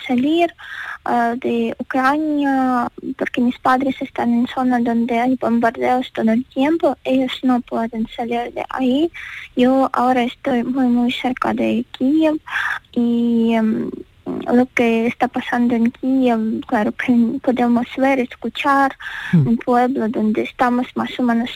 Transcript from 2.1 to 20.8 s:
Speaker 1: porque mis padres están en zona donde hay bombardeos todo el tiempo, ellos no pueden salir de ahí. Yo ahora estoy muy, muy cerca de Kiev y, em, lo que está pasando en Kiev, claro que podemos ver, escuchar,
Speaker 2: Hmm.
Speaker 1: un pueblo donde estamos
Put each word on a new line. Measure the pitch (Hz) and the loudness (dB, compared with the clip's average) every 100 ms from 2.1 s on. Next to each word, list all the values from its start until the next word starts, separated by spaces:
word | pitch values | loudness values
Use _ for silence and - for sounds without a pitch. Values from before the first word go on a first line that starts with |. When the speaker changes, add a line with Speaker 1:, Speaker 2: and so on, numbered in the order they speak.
| 302 311 294 285 269 262 247 240 - - 269 | 2 0 0 0 2 0 0 -2 -6 -10 -6
Speaker 1:
porque | - - | -6 0
mis | 240 - | -2 0
padres | - 254 269 262 | 0 2 0 -4
están | 269 - 240 | -8 -4 0
en | 233 247 | 0 0
zona | - 254 247 | 0 0 0
donde | 233 233 233 233 | 0 0 0 0
hay | 247 262 | 0 0
bombardeos | - 233 277 262 247 254 254 | 0 2 0 0 0 0 -2
todo | - 226 | -2 0
el | 226 254 | 0 -2
tiempo, | - 277 330 320 254 | -2 0 2 0 0
ellos | - 262 254 - | 0 0 0 -2
no | 254 247 | -2 -2
pueden | - 226 226 226 226 - | -2 -6 -4 -4 -6 -6
salir | 233 233 240 | -6 -4 -6
de | 240 - | -8 -8
ahí. | - 262 262 339 - - - - - | -2 0 2 0 -4 -18 -18 -8 2
Yo | 247 269 262 | 4 4 2
ahora | - 247 254 | 2 2 2
estoy | 240 - - 247 | 0 -4 -2 -2
muy, | 240 262 254 | 0 0 2
muy | 240 240 | 2 0
cerca | 262 254 254 240 | -2 -4 -2 -2
de | 226 226 220 247 - | 0 0 0 -4 -2
Kiev | 254 311 311 311 - - - - _ | 0 4 2 0 -4 -6 -4 -6 _
y, | - 233 233 233 233 226 | -2 0 2 2 2 2
em, | 226 220 233 233 - - _ - | 2 2 0 -4 -8 -14 _ -10
lo | - - 240 254 | -8 0 2 2
que | - 233 226 233 | 0 0 2 0
está | - 247 | -2 -4
pasando | 254 - 247 240 233 | -4 -4 0 2 2
en | 226 | 0
Kiev, | - 262 262 254 226 220 233 - | 0 0 2 2 2 -2 -4 -2
claro | 240 208 | -2 -2
que | - - 240 233 262 | -2 0 2 2 0
podemos | - 240 240 240 247 - | -2 0 2 2 0 0
ver, | 262 269 | 0 2
escuchar, | 240 - 233 - 285 277 269 - - - - | -2 -6 -10 -4 0 2 2 -2 -14 -12 0
Speaker 2:
Hmm. | 269 240 | 2 4
Speaker 1:
un | 233 | 2
pueblo | - 240 247 254 220 | 2 2 2 0 -2
donde | 240 214 214 | 0 0 0
estamos | 247 - 247 247 | -2 0 0 0